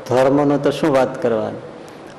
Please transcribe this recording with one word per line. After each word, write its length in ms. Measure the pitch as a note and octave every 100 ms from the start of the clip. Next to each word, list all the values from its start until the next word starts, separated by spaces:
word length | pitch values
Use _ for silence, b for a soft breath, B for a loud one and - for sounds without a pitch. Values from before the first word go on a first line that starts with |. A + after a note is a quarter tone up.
| -
ધર્મનો 480 | B2 C3+ C#3+ C#3+ C#3+
તો 140 | C#3
શું 240 | - E3 C3+
વાત 260 | B2+ -
કરવાની? 360 | A#2+ A2+ G#2+ G#2+ - - B B B